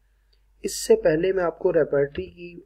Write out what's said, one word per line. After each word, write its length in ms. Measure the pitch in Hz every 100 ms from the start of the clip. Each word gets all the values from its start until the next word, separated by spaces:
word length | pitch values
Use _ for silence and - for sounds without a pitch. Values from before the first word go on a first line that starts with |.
| _ _ _ _ _ _ -
इससे 300 | - - 220
पहले 380 | 170 156 190
मैं 100 | 190
आपको 280 | 170 - 185
रेपॉजिटरी 560 | 165 143 143 143 185 180
की 380 | 175 175 170